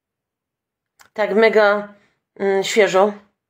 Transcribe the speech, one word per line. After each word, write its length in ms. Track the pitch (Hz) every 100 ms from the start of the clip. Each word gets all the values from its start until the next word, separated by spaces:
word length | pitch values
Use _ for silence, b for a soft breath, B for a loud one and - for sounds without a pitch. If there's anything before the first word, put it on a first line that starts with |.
| _ _ _ _ _ _ _ _ _ _ _
Tak 220 | - 208 196
mega, 580 | 220 208 202 208 202 b b b _ -
mm, 280 | 196 196
świeżo. 500 | 196 226 190 185 208 208 _ _